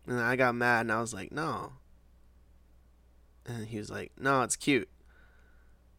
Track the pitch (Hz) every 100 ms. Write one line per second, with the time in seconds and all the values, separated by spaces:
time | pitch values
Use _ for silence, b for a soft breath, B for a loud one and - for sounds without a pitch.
0 | - 123 117 127 127 120 120 117 117 110
1 | 113 98 - 147 160 104 80 - - -
2 | - - - - - - - - - -
3 | _ - - - - 117 107 110 104 104
4 | - - 135 135 113 - - 131 - -
5 | - b b b b b b b b